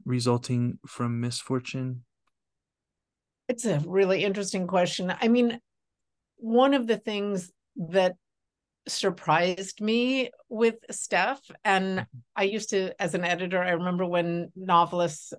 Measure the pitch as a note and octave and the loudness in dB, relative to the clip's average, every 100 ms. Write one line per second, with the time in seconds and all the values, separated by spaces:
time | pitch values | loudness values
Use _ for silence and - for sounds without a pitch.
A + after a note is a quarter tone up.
0 | - B2+ A#2 A#2+ B2 B2 A#2+ - - - | -4 0 2 0 0 0 0 -4 -10 -6
1 | A#2+ A#2 A#2+ A#2+ - C3 B2+ C3 C3 B2+ | -4 -2 -4 -6 -4 -4 -4 -6 -6 -8
2 | A#2+ _ _ _ _ _ _ _ _ _ | -14 _ _ _ _ _ _ _ _ _
3 | _ _ _ _ - A#3+ A#3 D#3 E3 F#3+ | _ _ _ _ -6 -4 0 0 0 2
4 | F#3+ F#3+ G3 G3 G3 G3 F3+ F#3 F3 - | 4 4 0 -2 -4 -4 0 2 2 0
5 | F#3 F3+ A#3 A#3+ A#3+ A#3 _ _ _ _ | -4 0 2 4 2 0 _ _ _ _
6 | _ _ _ _ A3+ A#3 C4+ C#4 A#3 G#3+ | _ _ _ _ 0 4 4 4 2 -2
7 | - G#3 G3+ G3 F#3 _ _ - E3 F#3 | -2 -4 -2 -4 -6 _ _ -10 -2 2
8 | F#3 F3+ _ _ _ _ _ _ - - | 2 0 _ _ _ _ _ _ -10 -2
9 | G3 F3 - D#3+ F3 F3+ F#3+ - G#3+ A3+ | -2 -2 2 2 2 -2 -8 -6 0 0
10 | B3 C4+ B3+ - - A3 A3+ A3+ - A3+ | 2 0 -2 -8 -10 0 0 0 -10 -10
11 | - F3+ G3 C#4 - - G#3+ F#3+ F#3+ F#3 | -2 0 0 -2 -10 -6 2 2 2 -4
12 | - B2+ - - G3 G#3+ G#3 G3 F#3+ - | -6 -14 -10 -2 0 -2 -2 -2 -2 -2
13 | F3 F3 F3 F3 F3+ F#3 F3+ E3+ F3+ F3 | -4 -2 0 -2 0 0 0 0 0 0
14 | F3+ F3 E3+ E3+ F3 F#3 F#3 E3+ E3+ F3 | 0 0 0 -2 -6 -8 2 4 4 2
15 | F3 D3+ - | -2 -2 -14